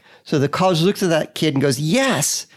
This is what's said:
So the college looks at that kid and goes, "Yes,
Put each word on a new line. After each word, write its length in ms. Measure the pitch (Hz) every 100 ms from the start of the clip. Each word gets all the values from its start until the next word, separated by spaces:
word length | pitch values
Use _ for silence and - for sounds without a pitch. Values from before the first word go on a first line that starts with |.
| _ -
So 140 | - 151
the 120 | 135
college 320 | - 185 160
looks 200 | 180 202
at 80 | 185
that 240 | 160 156
kid 200 | - 160
and 80 | 139
goes, 180 | 143 127
"Yes, 640 | 156 240 269 147 156 - -